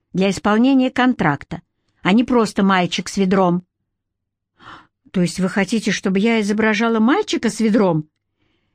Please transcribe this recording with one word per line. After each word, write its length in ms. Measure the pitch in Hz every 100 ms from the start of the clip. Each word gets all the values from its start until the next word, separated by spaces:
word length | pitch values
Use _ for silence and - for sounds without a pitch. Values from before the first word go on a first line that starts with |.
| _
для 180 | 175 196
исполнения 600 | 185 208 208 254 269 254
контракта, 720 | - 247 247 165 143 - - - _ _ _
а 100 | 170
не 120 | 214
просто 380 | 240 247 214 -
мальчик 460 | 196 190 175 - -
с 80 | -
ведром. 480 | 190 196 185 175 - _ _ _ _ _ _ _ _ _ - - _ _ _
То 100 | -
есть 200 | 175 -
вы 80 | 180
хотите, 420 | 208 190 226 208
чтобы 300 | 180 202 190
я 200 | 220 226
изображала 600 | 202 214 220 208 233 226
мальчика 500 | 220 349 427 320 226
с 100 | -
ведром? 480 | 226 208 190 156 151 _ _ _ _ _ _